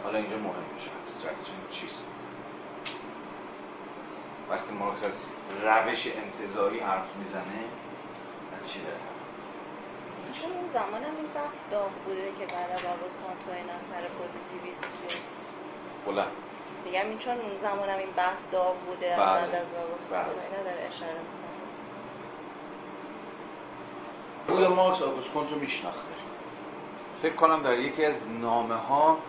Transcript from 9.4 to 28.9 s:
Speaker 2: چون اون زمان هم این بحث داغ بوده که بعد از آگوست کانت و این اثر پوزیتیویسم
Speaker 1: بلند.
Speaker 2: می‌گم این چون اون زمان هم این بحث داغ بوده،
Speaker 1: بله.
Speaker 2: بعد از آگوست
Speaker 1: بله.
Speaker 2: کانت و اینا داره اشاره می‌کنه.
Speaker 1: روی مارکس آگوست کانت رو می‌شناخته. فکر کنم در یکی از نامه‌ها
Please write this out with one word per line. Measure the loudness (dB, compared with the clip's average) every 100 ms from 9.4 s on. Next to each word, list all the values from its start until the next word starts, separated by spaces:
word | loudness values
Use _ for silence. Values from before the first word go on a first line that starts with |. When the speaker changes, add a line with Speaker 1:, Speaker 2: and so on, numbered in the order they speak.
| -10 -10 -10 -10 -10 -10 -10 -10 -8 -6
Speaker 2:
چون | -4 -2
اون | 0
زمان | 2 2 -2
هم | -2 -4
این | -4 -2
بحث | -2 -4 0
داغ | 2 2 -2 -4
بوده | -2 -2 -4
که | -4
بعد | -2 -2 0
از | 0
آگوست | -2 -4 -6
کانت | -6 -6 -6
و | -6
این | -4 -6
اثر | -6 -6 -6 -4
پوزیتیویسم | -6 -6 -8 -8 -8 -6 -6 -6 -4 -6 -6 -10 -10 -10 -10 -10 -10 -6 0
Speaker 1:
بلند. | 2 2 0 -10 -10 -10 -8 -2
Speaker 2:
می‌گم | 0 0
این | -2
چون | 0 0 -2
اون | 0
زمان | 0 2 2
هم | 0
این | 0 4
بحث | 4 2 0
داغ | 4 4 4 -2
بوده، | 0 2 6
Speaker 1:
بله. | 8
Speaker 2:
بعد | 8 6 2
از | 0 -2
آگوست | -2 -4 -2
Speaker 1:
بله. | 0
Speaker 2:
کانت | 0 -2
و | -2
اینا | -2 -2
داره | -2 -4
اشاره | -4 -6 -6 -6
می‌کنه. | -8 -8 -8 -8 -8 -10 -8 -8 -8 -10 -10 -10 -10 -10 -10 -10 -10 -10 -10 -10 -10 -10 -10 -10 -10 -10 -10 -10 -10 -10 -6 4
Speaker 1:
روی | 8 10
مارکس | 10 10 8
آگوست | 4 2 0
کانت | 0 0
رو | 0
می‌شناخته. | 0 0 -2 -4 -8 -8 -8 -8 -10 -10 -10 -8 -10 -10 -10 0
فکر | 2 8
کنم | 8 10
در | 8 6
یکی | 4 6 4
از | 4 -2 0
نامه‌ها | 4 4 4 0 4